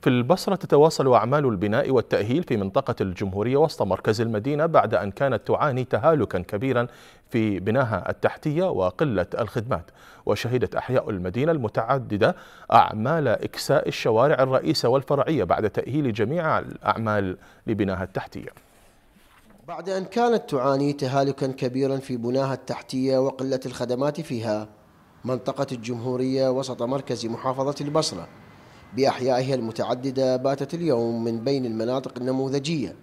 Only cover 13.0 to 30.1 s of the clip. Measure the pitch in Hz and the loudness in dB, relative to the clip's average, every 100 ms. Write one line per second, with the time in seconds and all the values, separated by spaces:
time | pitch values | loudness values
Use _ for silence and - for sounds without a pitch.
13 | 113 165 139 104 - - - 143 - 139 | 0 0 2 0 -2 -8 0 2 2 -2
14 | - 110 135 143 131 131 - 151 120 131 | 2 4 4 4 4 2 2 0 2 2
15 | 131 139 135 156 90 - 104 - - 135 | 2 0 2 0 2 2 2 -2 -2 -2
16 | 139 110 107 170 160 113 - - - 104 | 0 0 0 0 0 0 -2 -6 -2 0
17 | 110 107 98 92 - - - 104 98 92 | 0 0 0 -4 -12 -16 -6 -2 0 -2
18 | 95 - - - - - _ _ - _ | -6 -8 -8 -14 -16 -18 _ _ -20 _
19 | _ _ _ _ - - 143 165 170 190 | _ _ _ _ -20 -20 -14 -10 -4 -4
20 | 185 233 240 226 - 143 127 135 143 143 | -2 0 2 2 0 0 2 2 2 0
21 | 135 139 139 135 135 131 131 127 135 135 | 0 2 0 0 -4 -2 -4 0 -2 -2
22 | 131 123 117 127 135 131 - 123 - 131 | -4 -4 -2 0 0 -4 -8 -10 -6 -4
23 | 131 131 135 135 135 131 131 120 120 123 | 2 2 2 -2 -4 -4 -4 -6 -4 -2
24 | 143 147 - 123 113 107 107 - _ _ | -2 -4 -6 -6 -2 -4 -4 -16 _ _
25 | _ - 117 120 - 131 139 127 110 120 | _ -12 -6 -4 -4 -4 -4 -6 -8 -6
26 | 120 123 131 131 131 127 131 120 120 139 | -4 -2 0 2 2 0 -2 -4 -2 -2
27 | 135 120 113 113 131 127 135 147 143 151 | -4 -6 -4 -4 -4 -2 -2 -2 -2 0
28 | - 95 82 - - - - - - 107 | -2 -4 -12 -18 -20 -20 -20 -20 -12 0
29 | 131 - 127 127 131 131 113 110 - 123 | 0 2 0 0 2 -2 -2 -4 -2 -2
30 | 135 | -2